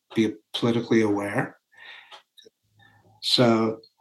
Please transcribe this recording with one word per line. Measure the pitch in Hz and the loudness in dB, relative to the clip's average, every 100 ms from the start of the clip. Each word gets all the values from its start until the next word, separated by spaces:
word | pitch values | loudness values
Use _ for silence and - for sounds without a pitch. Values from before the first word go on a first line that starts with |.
| _ | _
be | - 110 - _ | -2 -2 -4 _
politically | - 120 117 117 117 | -4 -2 -2 0 2
aware. | 107 101 101 113 180 - _ - - - - - _ _ - _ _ _ _ _ _ _ | 2 0 -4 -4 -6 -10 _ -20 -20 -20 -20 -20 _ _ -20 _ _ _ _ _ _ _
So | - - 120 113 110 110 - _ | -2 2 4 2 0 -4 -12 _